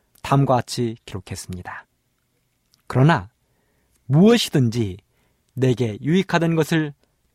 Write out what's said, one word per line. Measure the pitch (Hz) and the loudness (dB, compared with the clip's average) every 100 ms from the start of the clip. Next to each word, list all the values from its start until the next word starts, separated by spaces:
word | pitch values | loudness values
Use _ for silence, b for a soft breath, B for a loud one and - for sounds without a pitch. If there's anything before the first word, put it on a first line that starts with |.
| _ _ | _ _
다음과 | - 139 135 123 | -2 0 2 0
같이 | - - 117 113 - | -2 -6 -6 -8 -14
기록했습니다. | 95 - 95 - 90 - - _ _ _ _ _ _ _ _ _ _ - | -14 -12 -14 -12 -14 -14 -18 _ _ _ _ _ _ _ _ _ _ -4
"그러나 | 123 143 143 92 _ _ _ _ _ _ _ - | 2 4 2 -4 _ _ _ _ _ _ _ 0
무엇이든지 | 147 208 240 - 156 120 117 104 90 _ _ _ _ _ | 4 6 4 2 0 0 -2 -6 -8 _ _ _ _ _
내게 | 127 131 123 117 104 | -2 -2 0 -2 -4
유익하던 | 131 185 185 170 165 165 | -2 -2 0 -2 0 -2
것을 | 147 160 151 - _ _ _ | 0 0 -2 -8 _ _ _